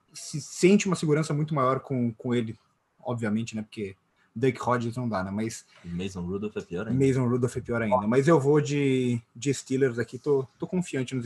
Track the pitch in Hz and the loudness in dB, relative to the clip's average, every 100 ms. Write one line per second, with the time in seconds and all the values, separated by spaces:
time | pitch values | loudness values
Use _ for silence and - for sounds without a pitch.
0 | _ - - 147 - - 180 202 202 170 | _ -18 -12 -10 -10 4 6 6 4 0
1 | 156 147 156 147 151 151 127 135 - 131 | 2 2 2 0 0 2 2 2 -2 0
2 | 120 110 127 120 113 113 _ _ _ _ | 0 -2 -2 -2 -2 -8 _ _ _ _
3 | - 117 110 107 117 110 107 - 98 95 | -6 -4 -2 -2 -4 -8 -10 -10 -10 -12
4 | _ _ _ 113 131 123 - 123 117 113 | _ _ _ -2 0 0 0 0 -2 -4
5 | 120 98 95 101 113 - - - 87 87 | -4 -2 -4 -4 -4 -8 -16 -20 -10 -6
6 | 98 98 87 98 104 104 - 85 110 127 | -6 -6 -6 -4 -6 -8 -8 -6 -2 2
7 | 135 131 123 123 120 123 - 117 110 104 | 2 2 0 0 0 -2 -4 -2 2 2
8 | 104 127 139 165 135 151 135 143 139 131 | 2 4 6 6 6 4 2 0 2 2
9 | 123 120 - 120 135 131 - 131 135 117 | 0 -2 -6 -6 -4 -4 -2 0 0 0
10 | 113 131 147 139 127 - 170 185 175 139 | -6 -4 0 0 -2 -10 -6 -4 -2 -4
11 | 123 131 | -4 -4